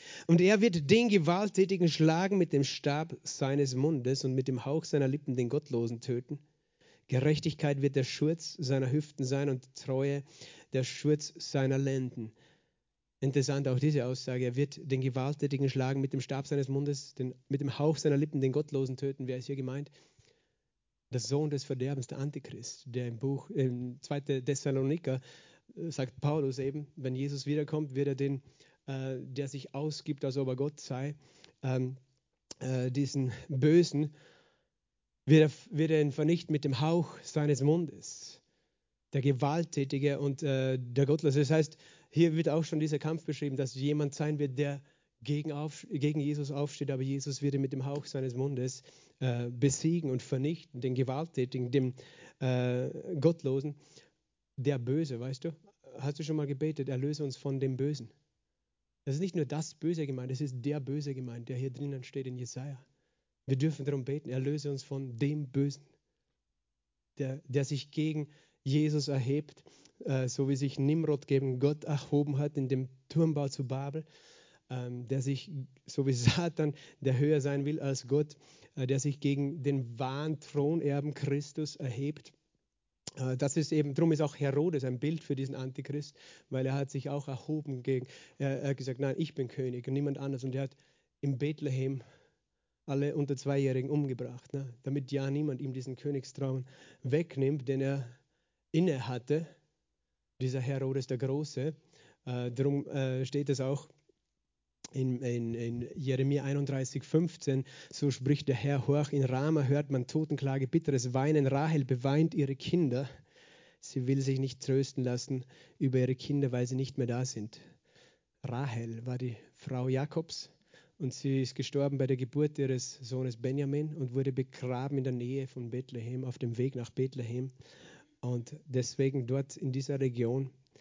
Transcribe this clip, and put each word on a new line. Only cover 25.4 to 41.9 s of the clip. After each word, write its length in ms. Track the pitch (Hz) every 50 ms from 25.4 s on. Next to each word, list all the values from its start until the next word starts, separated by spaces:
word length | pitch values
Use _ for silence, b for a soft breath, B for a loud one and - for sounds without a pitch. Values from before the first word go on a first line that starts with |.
| B B B B B - -
äh, 140 | - 165 165
sagt 300 | 147 - 131 120 - -
Paulus 380 | - 147 151 160 143 135 127 135
eben, 300 | 135 139 135 151 147 - _
wenn 180 | 165 131 127 131
Jesus 320 | 127 139 143 143 135 -
wiederkommt, 480 | 143 147 151 151 151 156 156 156 139 127
wird 140 | 135 143 139
er 60 | 135
den, 260 | 131 139 139 143 135 - b b b b b b b b
äh, 300 | - 135 135 131 135 131 127
der 280 | 135 131 127 135 139 139
sich 260 | - 135 131 - -
ausgibt, 500 | 139 151 156 151 - - 151 147 - -
als 120 | 135 127
ob 120 | 139 135 131
er 80 | 127
Gott 240 | 123 143 151 147 -
sei, 340 | - - 131 127 135 147 147 - b b b b b b b b
ähm, 340 | - 131 131 127 127 127 131 - _ _ _ _ _ _ _ _ _ - - -
äh, 320 | 127 127 131 127 123 127
diesen 420 | 123 143 143 135 - 139 131 123 110 B B B
Bösen, 640 | 143 131 143 151 165 175 170 - - 143 151 147 - b b b b b b b b b b b b _ _ _ _ _ _ _ _ _ _
wird 240 | 135 156 156 156 147
er, 260 | - - - - 180
wird 140 | 143 160 156
er 100 | 160 156
ihn 120 | 147 147
vernichten 400 | - 156 151 156 - 170 - -
mit 120 | 156 139 -
dem 160 | 143 131 117
Hauch 360 | 151 160 165 175 160 - - -
seines 400 | - - - 156 147 147 143 120
Mundes. 800 | 135 147 160 175 170 - - - - - - - - - - - _ _ _ _ _ _ _ _ _ _ _ _ _ _
Der 80 | - 139
Gewalttätige 960 | 123 143 135 117 147 139 151 175 170 - - 147 139 139 143 135 143 143 139 135
und, 240 | 143 139 135 -
äh, 340 | 160 143 135 131 131 131 131 127
der 280 | 123 120 120 139 139
Gottlose. 320 | 131 156 151 165 143 131 147
Das 120 | 143 123
heißt, 260 | 160 160 151 - - B B B